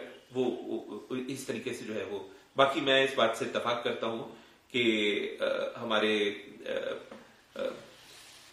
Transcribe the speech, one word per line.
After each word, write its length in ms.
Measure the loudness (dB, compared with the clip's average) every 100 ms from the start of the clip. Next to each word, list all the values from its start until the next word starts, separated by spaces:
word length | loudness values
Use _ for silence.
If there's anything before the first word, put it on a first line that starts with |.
| -2 -14 -6
وہ، 100 | 0
وہ، 560 | 0 0 -4 -6 -6 -10 -6 -6 -4
اس 160 | -6
طریقے 300 | -4 -4 -4
سے 100 | -6
جو 100 | -6
ہے 100 | -4
وہ، 140 | -4 -6 -8 -16 -4 4
باقی 240 | 4 4
میں 240 | 4 6
اس 60 | 6
بات 220 | 4 4 2
سے 80 |
اتفاق 400 | -2 -2 0 0
کرتا 220 | 0 -2 -2
ہوں 280 | -4 -6 -14 -20 -20 _
کہ، 680 | 2 4 4 4 2 -2 -2
آ، 40 | 0 0 -2 -4
ہمارے، 520 | 0 4 4 4 2 -2 -10 -10 -4
آ، 40 | -2 -2 -6 -10 -16 -18 -20 -12
آ، 80 | -4 -4 -4 -12 -20 -20 -20 -20 -20 -20